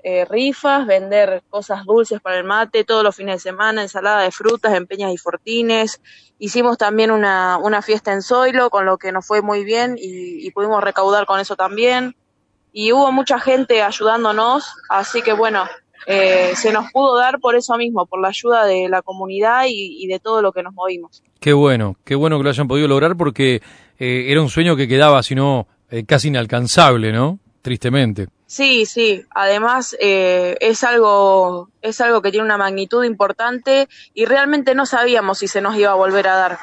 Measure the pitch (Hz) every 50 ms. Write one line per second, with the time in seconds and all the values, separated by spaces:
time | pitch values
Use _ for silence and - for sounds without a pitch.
0 | - 180 185 180 180 - 208 233 262 277 262 - - 285 277 285 269 214 190 190
1 | 190 196 202 208 202 190 190 180 - _ - 208 202 - 202 196 196 190 214 233
2 | 226 - 220 208 - 185 185 180 180 190 202 214 226 220 - 220 214 - 226 220
3 | 214 208 190 - 196 202 190 175 - 185 185 190 214 220 220 220 202 190 - 196
4 | 190 208 214 208 190 185 - - 208 220 233 220 - 220 202 180 180 - 196 196
5 | 202 190 180 170 - 175 170 - _ 220 226 233 233 226 226 220 220 220 - -
6 | _ - - - _ _ _ - 208 202 - 240 240 240 233 - 220 208 214 220
7 | 220 220 220 214 208 202 190 185 185 180 180 170 180 214 214 208 202 - 214 214
8 | - 214 196 196 190 - 247 247 262 262 247 254 247 240 196 202 190 190 185 185
9 | - 190 185 185 185 - 208 214 202 208 208 208 202 202 226 233 240 247 247 233
10 | - 185 185 180 180 175 175 156 - 185 - 196 202 214 214 202 202 196 190 190
11 | 196 196 202 208 202 - 196 190 196 - 202 - 190 190 202 214 233 247 254 254
12 | 254 247 - _ _ _ _ _ _ _ _ _ _ _ - 214 214 220 240 269
13 | 277 269 262 269 262 - 269 233 - 269 262 262 262 - 240 220 208 202 214 -
14 | 214 220 226 233 233 214 208 220 226 240 254 294 - - - - - - 196 196
15 | 202 - - 240 233 226 214 208 226 220 214 196 185 - - - _ _ _ -
16 | - 180 196 196 190 185 185 185 180 180 180 - - 220 220 214 - - - 262
17 | 269 269 247 240 247 254 262 262 - 240 233 240 247 - 233 233 240 233 233 196
18 | 180 - 185 185 190 190 202 - - 240 240 233 214 202 185 185 185 185 185 185
19 | - 190 190 190 190 190 190 196 208 226 240 254 262 262 233 202 196 180 151 165
20 | 190 185 185 185 - 220 226 220 208 190 190 185 175 185 196 180 180 190 185 175
21 | 170 - _ _ _ _ _ _ - 147 147 143 147 139 127 113 107 101 92 -
22 | _ - 135 139 151 160 156 143 139 143 127 123 147 123 127 143 151 143 139 139
23 | 147 170 180 170 170 143 117 - 135 131 127 110 - - - - _ _ _ -
24 | 131 123 123 127 127 131 143 156 156 127 - 160 170 175 165 135 135 113 131 135
25 | 147 151 143 131 110 - 135 131 135 143 139 123 110 - _ _ _ _ 120 117
26 | 110 - 151 131 104 151 139 123 113 107 120 120 123 120 - 175 170 143 127 113
27 | 110 110 110 113 127 156 190 196 _ _ _ _ - 131 123 107 - 123 127 139
28 | 131 113 101 101 95 - _ _ _ - - - 277 269 254 233 214 - - 233
29 | 233 220 202 185 - _ - 196 196 196 202 208 220 240 247 262 240 - - -
30 | 202 202 196 190 185 180 180 180 180 180 180 - - 226 220 - - 240 240 233
31 | 220 208 202 202 196 196 190 190 185 180 180 175 180 - _ _ - 220 220 -
32 | 247 233 233 214 190 202 190 214 220 220 208 202 196 196 196 196 196 180 226 240
33 | 247 240 220 185 202 196 190 - 226 240 247 247 240 269 269 269 277 - - -
34 | - _ _ 208 226 226 262 277 277 285 302 294 254 262 254 262 226 - 277 233
35 | 240 247 240 226 202 190 196 - 202 196 - 202 196 202 220 208 202 202 196 185
36 | 190 190 190 202 190 190 185 190 185 180 175 -